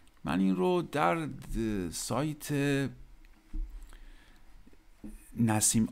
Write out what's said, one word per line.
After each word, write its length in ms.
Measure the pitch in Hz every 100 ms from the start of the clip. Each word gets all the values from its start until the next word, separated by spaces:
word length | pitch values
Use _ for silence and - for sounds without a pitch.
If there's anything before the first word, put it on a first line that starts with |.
| - -
من 160 | 160 170
این 160 | 190 180
رو 260 | 185 180
در 440 | 165 139 165 170 151
د-، 680 | 131 - 113 110 104 87
سایت 560 | - - 113 156 151 - 143 143 139 135 127 - - - - - - - - - - - - - - - - - - - - - - - -
نسیم 480 | 117 107 - 113 110